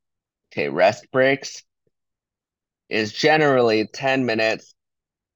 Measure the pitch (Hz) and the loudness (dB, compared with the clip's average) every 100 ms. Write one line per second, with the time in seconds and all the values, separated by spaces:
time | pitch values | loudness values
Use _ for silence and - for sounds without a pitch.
0 | _ _ _ _ _ - 73 71 92 110 | _ _ _ _ _ -8 -6 0 0 0
1 | - 131 131 139 - - - _ _ _ | -4 0 0 0 -6 -18 -20 _ _ _
2 | _ _ _ _ _ _ _ _ - 127 | _ _ _ _ _ _ _ _ -8 -4
3 | - - 151 156 147 131 120 110 107 - | -4 0 2 4 4 4 2 2 -2 -4
4 | 135 131 123 110 110 98 - _ _ _ | -2 -2 -2 -2 -2 -2 -10 _ _ _
5 | _ _ _ | _ _ _